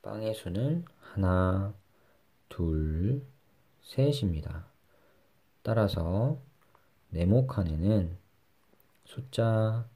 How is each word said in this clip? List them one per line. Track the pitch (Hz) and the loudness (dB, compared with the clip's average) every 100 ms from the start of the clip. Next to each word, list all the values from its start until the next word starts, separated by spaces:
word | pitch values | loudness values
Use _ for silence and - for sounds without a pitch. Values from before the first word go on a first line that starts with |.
빵의 | 101 107 110 110 | -10 -8 -6 -6
수는 | 92 90 131 170 170 _ | -6 -2 0 -2 -6 _
하나, | - - 95 92 92 95 101 - _ _ _ _ _ _ _ | -10 0 2 4 2 0 -2 -8 _ _ _ _ _ _ _
둘, | - 85 78 78 78 98 139 - _ _ _ _ _ | -4 0 0 0 0 0 -2 -6 _ _ _ _ _
셋입니다. | - - 139 - 95 78 - 82 - _ _ _ _ _ _ _ _ _ | -10 0 0 2 -2 -2 -6 -10 -12 _ _ _ _ _ _ _ _ _
따라서 | - 113 104 - 82 95 127 160 - _ _ _ _ _ _ | 0 2 2 2 0 0 0 -2 -8 _ _ _ _ _ _
네모칸에는 | 82 87 113 131 104 85 78 92 107 85 87 _ _ _ _ _ _ _ _ - | 0 4 4 2 0 -2 0 2 2 0 -6 _ _ _ _ _ _ _ _ -16
숫자 | - - - 113 110 110 113 113 | -14 -8 0 2 4 2 0 -6